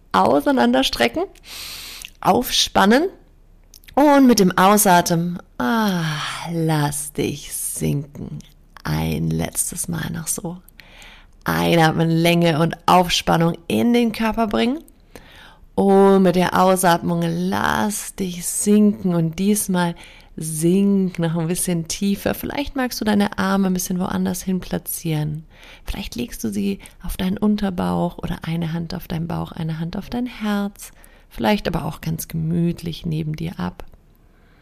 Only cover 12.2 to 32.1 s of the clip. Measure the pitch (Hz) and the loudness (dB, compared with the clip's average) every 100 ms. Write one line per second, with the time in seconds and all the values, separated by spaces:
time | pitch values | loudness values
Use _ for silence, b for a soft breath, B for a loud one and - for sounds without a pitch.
12.2 | 170 170 170 160 165 - - 180 175 - | 4 4 4 2 0 0 2 4 4 0
13.2 | - 170 165 - - 214 233 240 233 214 | 0 2 2 -2 -4 0 2 2 2 0
14.2 | 226 220 226 226 233 294 - _ B B | -2 -2 -2 0 -2 -2 -10 _ B B
15.2 | B B B B - - 196 196 196 196 | B B B B -8 0 4 6 8 6
16.2 | 185 180 175 180 185 185 185 170 175 170 | 6 4 2 2 4 4 4 2 0 -2
17.2 | 170 170 180 143 - 73 214 208 - - | -2 -2 -2 0 0 0 -2 -4 -8 -8
18.2 | 185 175 170 - 208 208 208 208 190 170 | -8 -6 -8 -2 2 4 4 2 0 0
19.2 | 165 160 196 208 - 180 175 170 B B | 0 0 0 0 0 0 0 -4 B B
20.2 | B - 160 156 170 190 202 196 185 180 | B -12 -8 -2 2 4 4 2 0 -2
21.2 | 165 165 160 180 - 170 160 - 202 196 | -2 -2 -2 -2 -2 -2 -4 -4 -2 -2
22.2 | - - - - 277 269 254 - 220 208 | -2 -4 -6 -6 -6 -4 -6 -4 0 2
23.2 | 202 - 190 196 190 180 - 180 185 180 | 0 -2 -2 0 0 -2 -4 -4 -4 -2
24.2 | 185 180 - 185 - 180 - - 165 156 | -4 -4 -4 -4 -4 -8 -6 -8 -4 -4
25.2 | 151 151 160 B B B - - 202 233 | -4 -6 -12 B B B -10 -10 -8 -8
26.2 | 240 - 220 202 202 196 B B 175 - | -8 -8 -6 -4 -4 -4 B B -8 -4
27.2 | 185 208 214 208 196 180 180 175 175 - | -4 0 0 0 -2 -2 -2 0 -2 -4
28.2 | - - - 165 170 165 165 175 - 160 | -8 -8 -6 -4 -4 -4 -6 -10 -8 -6
29.2 | 165 165 160 - 160 160 165 196 190 240 | -4 -4 -6 -6 -6 -6 -6 -6 -6 -6
30.2 | 247 - 214 202 202 - - b b b | -6 -6 -4 -2 -4 -8 -18 b b b
31.2 | b - 214 208 - 160 160 - 160 | b -4 0 0 0 -4 -4 -6 -6